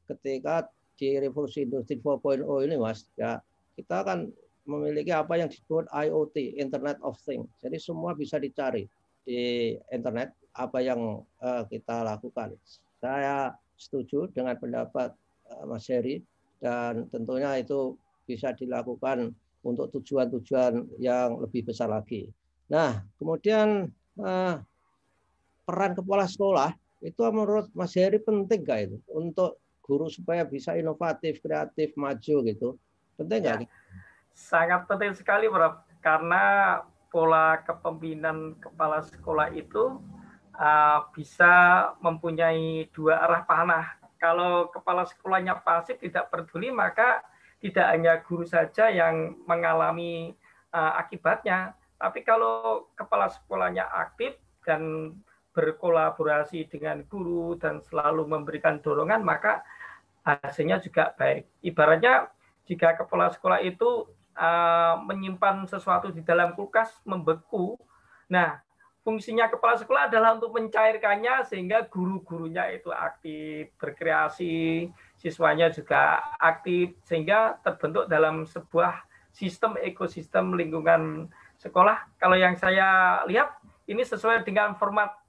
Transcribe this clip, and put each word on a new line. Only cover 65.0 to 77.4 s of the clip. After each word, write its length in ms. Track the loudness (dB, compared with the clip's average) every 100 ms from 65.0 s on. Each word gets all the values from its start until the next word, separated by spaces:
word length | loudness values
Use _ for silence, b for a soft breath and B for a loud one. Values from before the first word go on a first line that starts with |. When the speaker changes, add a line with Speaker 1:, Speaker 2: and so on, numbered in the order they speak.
Speaker 2:
menyimpan 640 | -2 -6 -6 0 2 2
sesuatu 480 | -2 -6 0 0 0
di 80 | -6
dalam 320 | 2 4 2
kulkas, 400 | 0 -2 0 0 -4 -8
membeku, 720 | -2 0 -2 -2 -4 -4 -6 _ b b b -2
nah, 320 | 0 0 -2 _ _ b _
fungsinya 480 | -6 -4 -2 0 0
kepala 320 | 2 2 2
sekolah 320 | 2 0 2
adalah 240 | 4 4 4
untuk 160 | 0
mencairkannya 920 | -4 -2 2 4 4 2 0 0 0 -2
sehingga 400 | -6 0 0 0
guru-gurunya 800 | -2 -2 -4 -8 -10 -6 -4 -4
itu 240 | -6 -8
aktif, 800 | -6 -6 -8 -12 -12 -10 -10 -12 _
berkreasi, 1120 | -10 -4 0 2 0 -2 -4 -2 0 -2 -4 b b _
siswanya 560 | -10 0 2 6 4
juga 480 | 2 2 4 6 4 0 2
aktif, 560 | 2 2 0 0 0 -4 -4
sehingga 480 | -2 2 4